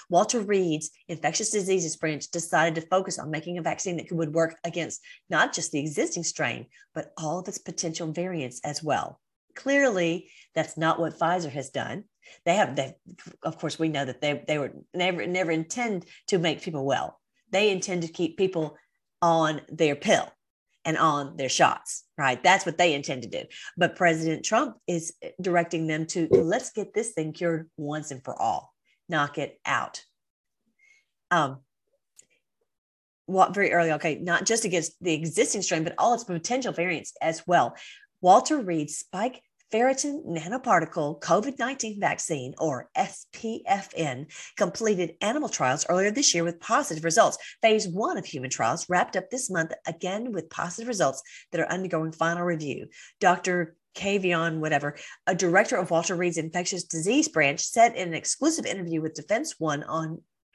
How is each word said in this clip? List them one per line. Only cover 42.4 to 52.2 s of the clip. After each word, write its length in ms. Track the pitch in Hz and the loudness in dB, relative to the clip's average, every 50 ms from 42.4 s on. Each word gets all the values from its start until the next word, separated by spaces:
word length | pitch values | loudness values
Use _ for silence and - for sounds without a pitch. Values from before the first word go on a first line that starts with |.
| 123 127 - | -6 -8 -6
or 320 | - 160 156 135 120 120 _ - | -2 -2 -2 -2 -2 -6 _ -2
S 340 | 156 196 - - - - _ | -2 -2 -2 -4 -16 -20 _
P 320 | - - - 226 226 - - | -16 -10 -8 -8 -8 -6 -2
F 240 | 185 196 196 185 - - | -2 -2 -2 -2 -8 -6
N, 320 | 160 165 147 123 127 147 - - - - - - | -4 -4 -4 -4 -8 -10 -14 -16 -18 -18 -10 -2
completed 580 | - 202 180 175 - 226 220 208 180 180 160 165 - | -2 -2 -2 -2 -2 0 0 2 0 0 -4 -4 -4
animal 260 | 196 208 247 302 294 | -2 -2 -2 -2 -2
trials 380 | 220 - - 147 127 135 147 - | -4 -2 0 2 2 2 0 0
earlier 240 | - 175 185 190 208 | 0 2 2 2 2
this 220 | 214 269 294 - - | 0 2 2 2 2
year 100 | 170 170 | 2 0
with 160 | 170 170 - | -2 -4 -6
positive 460 | - - 226 277 285 - 165 156 160 | -4 0 0 0 0 0 -4 -2 -2
results. 320 | 165 160 226 202 156 - - - - - - | 2 6 6 6 6 4 -2 -12 -16 -6 2
Phase 260 | - 220 214 220 - | 4 4 4 4 2
one 300 | 185 165 185 233 349 359 | -2 -4 -2 -2 -2 -2
of 80 | 226 - | -4 -6
human 240 | - - 139 127 - | -8 -8 -8 -6 -6
trials 400 | - - 120 113 139 170 - - | -4 0 0 0 0 -2 -2 0
wrapped 260 | 175 180 208 - - | 2 2 2 0 -2
up 140 | 190 190 - | -6 -6 -4
this 200 | - 262 247 - | -8 -6 -6 -2
month, 220 | 185 170 160 160 - - - | -2 -2 -2 -2 -4 -8 -8
again 460 | 160 156 - - 180 190 214 240 254 214 | -8 -8 -6 -6 -4 -4 -4 -6 -6 -6
with 160 | 175 156 - | -8 -8 -8
positive 400 | - - - 175 175 - 226 247 | -6 -6 -6 -6 -6 -8 -6 -6
results 340 | 240 190 160 135 131 - - - - - - _ | 0 2 2 0 0 -2 -12 -16 -20 -20 -16 _
that 100 | - 165 | -2 -2
are 100 | 151 - | -2 -2
undergoing 400 | 170 185 185 170 170 160 160 160 | -2 -4 -4 -2 -2 -2 -2 -4
final 320 | 156 - | -2 -2